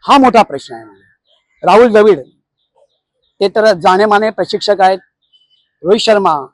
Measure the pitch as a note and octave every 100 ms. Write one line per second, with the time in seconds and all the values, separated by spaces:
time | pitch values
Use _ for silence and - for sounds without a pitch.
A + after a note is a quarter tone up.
0 | - C4+ B3+ A#3 G3+ C#3 - A#2 A2 _
1 | _ _ _ _ _ _ E3 G3 A#3+ G#3+
2 | G#3+ E3 B2+ _ _ _ _ _ _ _
3 | _ _ _ _ G3 A3 G#3+ F#3 F#3 F#3
4 | G#3+ G#3 A3 G#3 F3+ G#3 - G3 F#3+ F#3+
5 | _ _ _ _ _ _ _ _ D#3 A3
6 | A3 G#3 F#3+ D3+ B2+